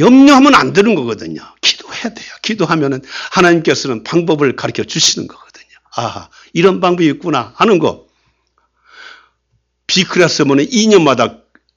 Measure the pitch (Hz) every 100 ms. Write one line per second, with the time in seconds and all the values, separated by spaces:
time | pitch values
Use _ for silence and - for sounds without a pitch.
0 | 127 262 277 269 285 247 233 147 208 190
1 | 120 107 82 78 - _ - - - -
2 | 226 214 - - - 214 160 165 139 131
3 | - - - - 175 170 165 135 143 113
4 | - 165 170 156 143 - - 120 107 165
5 | - - - - - - _ _ _ -
6 | 117 101 87 _ - 160 185 190 180 175
7 | 160 139 180 143 110 - 196 185 143 -
8 | _ _ _ _ _ _ _ _ _ -
9 | - - _ _ _ _ _ _ - -
10 | 170 - 165 - 143 139 151 233 220 202
11 | 151 123 110 - _ _ _